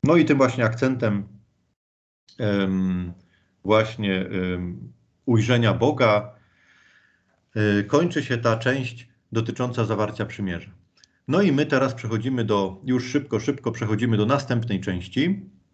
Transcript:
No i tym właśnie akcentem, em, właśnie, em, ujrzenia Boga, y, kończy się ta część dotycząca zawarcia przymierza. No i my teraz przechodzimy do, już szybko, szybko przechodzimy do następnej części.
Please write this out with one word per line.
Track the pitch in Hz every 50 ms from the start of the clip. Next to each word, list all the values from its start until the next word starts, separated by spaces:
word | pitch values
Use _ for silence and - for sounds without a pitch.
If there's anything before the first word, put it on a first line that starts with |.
| -
No | 135 165
i | 175 156
tym | - 143 135
właśnie | 135 123 120 127 120
akcentem, | 113 117 - 135 131 131 123 127 110 101 101 98 - - - _ _ _ _ _ _ _ _ _ _ _ _ _ _ _ _ _ _ - _
em, | - 104 101 101 98 95 95 95 95 92 92 90 90 87 87 - _ _ _ _ _ _ _ _ _
właśnie, | 95 107 110 110 113 - - 107 101 95 92 95
em, | - - 92 92 90 90 87 90 87 87 85 - - - _ _ _ _ _ _
ujrzenia | - 120 110 101 90 127 120 117 107 95
Boga, | 117 117 135 151 127 131 113 104 104 - - - _ _ _ _ _ _ _ _ _ _ _ _ _ _ _ _ _ _ _ _ _ _ _ _ 113 107 104 101 101
y, | 101
kończy | 104 - 143 175 170 - 156 131
się | - 127 117
ta | 113 120 113 113
część | - 127 131 139 131 120 - - - _ _ _ _ _
dotycząca | - 113 113 113 - - 127 123 117 120 113
zawarcia | 101 110 98 107 101 - - 107
przymierza. | 90 - - 101 95 87 82 - - - _ _ _ _ _ _ _ _ _ _ -
No | 135 180
i | 202 185
my | 139 135 151
teraz | - 135 131 135 127 117
przechodzimy | - - 113 113 110 110 131 131 123 113
do, | 107 107 101 98 95 95 - -
już | 127 127 123 120 -
szybko, | - 147 139 - - 107
szybko | - - 143 131 - 120
przechodzimy | 113 - 120 104 110 107 120 120 113 104
do | 107
następnej | 110 135 143 139 - 127 117 113 113 104 92
części. | - - 92 90 87 - - 127 143 175 196 196 - - - _ _ _